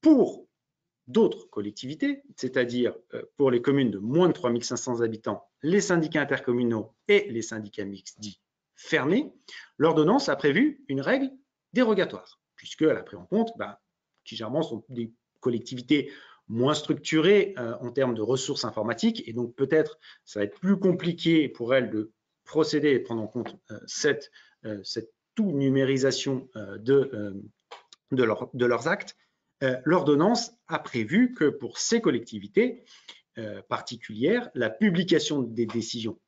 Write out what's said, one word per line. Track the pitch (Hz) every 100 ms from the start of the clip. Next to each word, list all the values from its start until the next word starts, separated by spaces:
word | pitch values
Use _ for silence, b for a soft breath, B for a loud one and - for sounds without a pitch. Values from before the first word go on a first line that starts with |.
Pour | 311 285 190 - - _ _ _ _ _ -
d'autres | 160 220 - -
collectivités, | - 104 104 127 156 285 277 _ -
c'est-à-dire, | 127 131 123 123 120 - _
euh, | 117 - _
pour | 139
les | 123
communes | 123 139 127
de | 101
moins | 107 151 180
de |
trois | - 123
mille | 120
cinq | 120 120
cents | - 117
habitants, | 117 110 - - - _
les | 147 202
syndicats | 185 175 156 160
intercommunaux | 139 131 - 120 120 113 104 _ -
et | 202 -
les | 117
syndicats | 107 113 104 -
mixtes | 101 98 - -
dits | 107 95 _ _ _ _
fermés, | - 156 135 202 294 _ B B B _
l'ordonnance | 151 160 156 254 -
a | 139
prévu | 147 143 302 - -
une | 135
règle | 143 262 269 - _ _ _
dérogatoire, | 202 240 202 156 95 - _ _
puisqu'elle | _ - - 156 110
a |
pris | - 98
en | 90
compte, | 196 220 -
ben, | 101 104 _ _ _ _
qui | - 113
généralement | 113 135
sont | 151 110 -
des | 120 113 _ _ _
collectivités | 131 120 - 127 123 147 131 B B B _
moins | 113 131
structurées, | 151 - 147 - 156 160 202 - -
euh, | 117 117
en | 123
termes | 123 131
de | 110
ressources | 107 131 - 139
informatiques, | 117 110 107 113 226 226 -
et |
donc | 117 120
peut-être | - 135 156 156 - B B
ça | _ 104
va |
être | 101 -
plus | 180 196
compliqué | 190 175 170 170 170 160 135
pour | - 117
elles | 131 117
de | 107 107 _ _ _
procéder | - 151 156 151 147
et | 127
prendre | - 113
en | 107
compte, | 123 110 - _
euh, | 104 -
cette, | - 151 139 - b b b
euh, | 110 104
cette | 95 - - _ _
tout | - 202
numérisation, | 143 135 135 131 135 135 - - 131 - 110
euh, | 98 104
de, | 113 139 135
euh, | 113 104 98 - _ _ - _ _ _
de | 131
leur, | 117 104 123
de | 131 123
leurs | 117 139
actes. | 196 - - _ _ _ _
Euh, | 135 127
l'ordonnance | - 175 143 143 175 240 - _ _
a | 156
prévu | - 123 107 190 247
que | 254 147
pour | - 117 -
ces | - 233
collectivités, | 208 123 - 107 98 - 247 - B B B B _ -
euh, | 110 98
particulières, | - 120 - 120 - 107 139 240 240
la | 131 113
publication | - 208 170 180 160 - 147
des | 120 113 117
décisions | 117 107 120 113 -